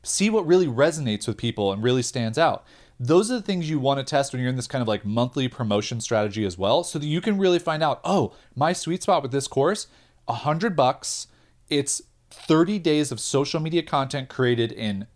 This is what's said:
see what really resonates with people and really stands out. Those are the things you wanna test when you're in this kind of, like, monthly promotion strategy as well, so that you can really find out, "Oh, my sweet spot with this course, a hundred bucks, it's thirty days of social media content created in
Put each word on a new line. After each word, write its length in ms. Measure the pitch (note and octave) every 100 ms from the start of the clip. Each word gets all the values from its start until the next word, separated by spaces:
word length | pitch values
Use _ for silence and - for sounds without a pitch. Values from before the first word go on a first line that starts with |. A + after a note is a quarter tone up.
see 260 | - - G3+
what 160 | A3
really 220 | D#3+ F3+ E3
resonates 600 | A#2 D#3 D#3+ B2+ G#2 -
with 80 | G#2+
people 360 | A#2+ A2 G2+
and 80 | G2
really 220 | A#2+ B2+
stands 340 | A#2+ C3 A2+ A2+
out. 280 | E3 - - - - _
Those 320 | B2 E3+ G#3+
are 40 |
the 80 | B3
things 280 | G3+ F#3 D#3
you 80 | D3+
wanna 240 | C3 C#3
test 300 | C3 D3 C#3
when 80 | B2+
you're 100 | B2+
in 60 | B2+
this 100 | A#2+
kind 160 | C3+
of, 60 | A2+
like, 160 | G#2
monthly 420 | G2+ A2 B2+ C#3+ B2+
promotion 540 | - A2+ G2+ A2 A#2+
strategy 440 | - A2+ G#2+ G#2
as 140 | G2+ F2+
well, 240 | G2 D3
so 160 | F3 D#3
that 80 | D3
you 140 | D#3+
can 180 | A3 G3
really 220 | F#3+ F3
find 240 | E3+ D#3
out, 160 | D#3 B2+
"Oh, 300 | E3 F#3+ A2 - _ -
my 160 | D3+
sweet 320 | F#3 - F3+
spot 180 | - F3
with 80 | C3
this 160 | C3+ C3
course, 400 | - C#3+ G#3 - _ _ _ -
a 80 |
hundred 400 | A#2 C#3+ D#3+ A3+
bucks, 540 | D#3+ B2+ C3+ - - - _ _ _ _
it's 340 | D3 - - - _ _
thirty 520 | - - D#3+ E3+ G#3
days 320 | D#3+ D3+ C#3+
of 80 | A#2
social 400 | - C3+ C#3 E3
media 240 | D#3 E3+
content 440 | D#3 D3 C3 C#3+ C3
created 440 | - B2 A#2+ A2+
in 340 | - A2 G2 G#2